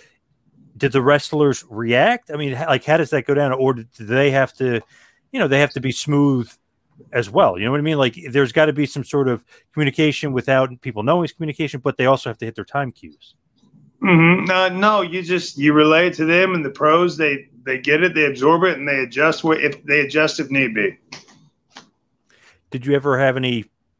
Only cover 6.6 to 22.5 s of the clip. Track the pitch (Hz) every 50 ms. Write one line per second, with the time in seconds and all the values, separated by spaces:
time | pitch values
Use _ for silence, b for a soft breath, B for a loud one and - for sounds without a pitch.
6.6 | _ _ _ _ _ _ _ _ - _ - 120 110 98 113 190 175 110 90 90
7.6 | 104 120 139 147 147 156 156 143 135 120 - - - - 113 143 139 117 - 160
8.6 | 156 156 131 147 147 - - 143 123 - - 143 135 127 120 113 - b b b
9.6 | b b _ 151 147 139 - - 156 151 139 - - 143 131 123 - 139 135 131
10.6 | 135 127 127 - - 135 110 107 104 139 170 180 170 147 - - 165 151 139 -
11.6 | 160 139 - 131 - 139 - - 127 131 135 - - 127 110 - 117 113 - -
12.6 | 98 - - 143 139 123 - _ - 78 - _ - _ _ _ _ _ _ _
13.6 | _ _ _ _ _ _ _ _ - 190 175 160 165 170 180 190 - 180 185 185
14.6 | 185 185 180 185 202 214 214 202 180 170 175 185 180 170 180 170 - - - 139
15.6 | 143 151 147 151 151 156 156 165 180 180 175 - 160 160 170 175 190 190 185 170
16.6 | 147 135 139 - 147 151 156 170 180 175 151 147 156 147 139 139 - _ _ -
17.6 | 123 131 131 131 123 143 151 156 180 180 151 156 151 139 131 120 131 151 165 170
18.6 | 185 185 156 135 139 143 139 139 131 117 117 135 151 160 156 - - 160 156 -
19.6 | 143 147 147 - - 143 143 147 139 139 143 156 156 151 - - 143 135 139 139
20.6 | 131 117 110 110 101 95 - - _ _ - - - _ _ _ _ _ _ _
21.6 | _ _ _ - - _ _ _ _ _ _ _ _ b b b b b